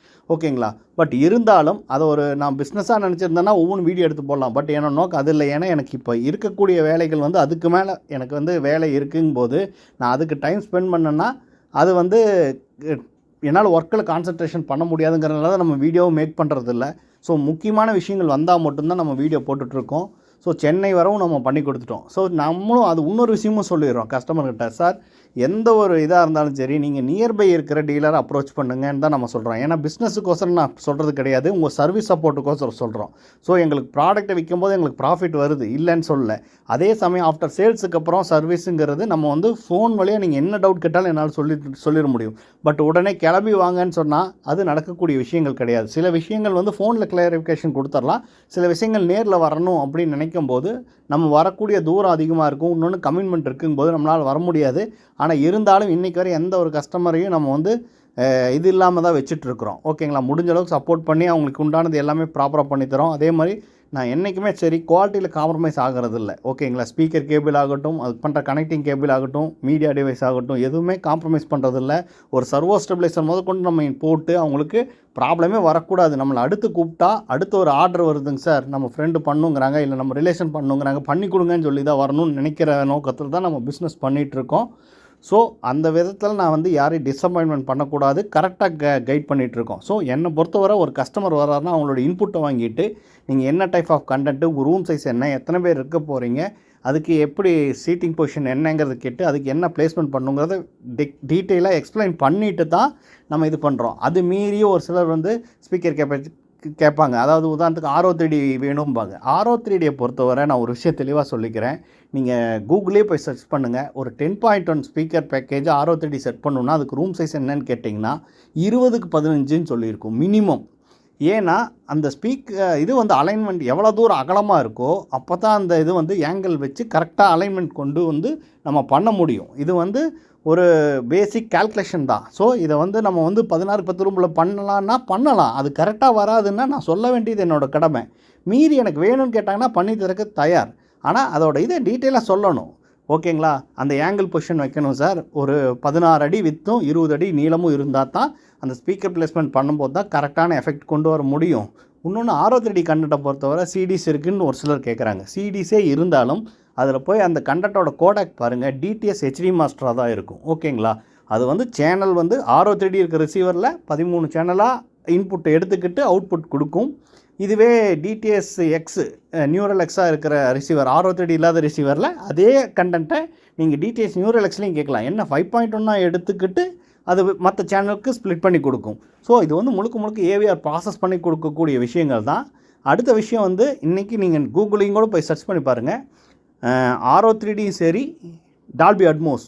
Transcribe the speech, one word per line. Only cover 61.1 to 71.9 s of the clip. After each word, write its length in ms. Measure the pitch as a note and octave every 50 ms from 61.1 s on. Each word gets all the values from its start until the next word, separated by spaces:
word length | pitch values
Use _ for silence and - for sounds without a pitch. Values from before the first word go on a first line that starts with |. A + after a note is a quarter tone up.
| D#3 D#3+ F3
அவங்களுக்கு 380 | F3 E3+ D#3+ D3 C#3 C#3 - D3+
உண்டானது 300 | D3+ D#3 E3 E3 E3 D#3
எல்லாமே 280 | D3 C#3 D3 D3+ D#3+
ப்ராப்பரா 400 | D#3+ D#3+ - C#3 C#3 C#3+ D3+ D3+
பண்ணி 220 | C#3 C#3+ C#3+ C3+ C3+
தரோம். 260 | C3+ C#3 C3+ D#3 E3
அதே 200 | D#3 C#3+ D3+ E3
மாதிரி 320 | E3 D#3+ D#3+ F3+ G#3 G#3 - _ _ _ _ -
நான் 160 | - C3+ B2+
என்னைக்குமே 460 | A#2+ C3 D#3+ F#3+ G3+ F#3 F#3+ G#3 G#3
சரி, 320 | - - E3+ E3 E3 E3 E3 D#3+
குவாலிட்டியில 400 | E3 F3+ G3+ G3+ G3+ G3 F#3+ E3
காம்ப்ரமைஸ் 480 | - D#3+ D3+ D#3+ E3 D#3+ E3 D#3 D3+
ஆகுறது 380 | D3 B2 C3 B2+ B2 A#2+ A#2 A2
இல்ல. 240 | A#2 A2 G2 E2 - -
ஓகேங்களா? 400 | B2+ C3 C3+ D3 C3 A#2+ B2+ D3 - -
ஸ்பீக்கர் 280 | - D#3+ D#3+ D#3+ D#3 C#3
கேபிள் 300 | D3 D3+ D3+ D3 D3+ C#3+
ஆகட்டும், 460 | C#3+ C#3+ C#3 C#3 C#3 C#3+ D#3 D#3+ D#3
அது 140 | B2 B2 A#2+
பண்ற 260 | A#2+ - D3+ C#3+ D3+
கனெக்டிங் 420 | C#3 C#3 C3+ D#3 D#3+ D#3 E3 D3+
கேபிள் 260 | C#3 D3 C#3 C#3 C#3+ C#3+
ஆகட்டும், 480 | C3 C3+ C3+ C3 C3 D3 D#3 D#3+ - -
மீடியா 300 | - C3+ D#3 D3+ D3+ D3+
டிவைஸ் 340 | C3+ C#3 C#3 C3+ B2 B2+ C3+
ஆகட்டும், 320 | B2+ C3 B2+ B2 C3 C3+
எதுவுமே 380 | B2 B2 C3 D3 E3 E3+ F3+ F#3+
காம்ப்ரமைஸ் 520 | F#3 - D#3 D#3 E3 E3+ D#3+ D#3+ D3 D#3 -
பண்றது 260 | D3+ C#3 C3+ C3 B2+
இல்ல. 320 | C3 C3 C3+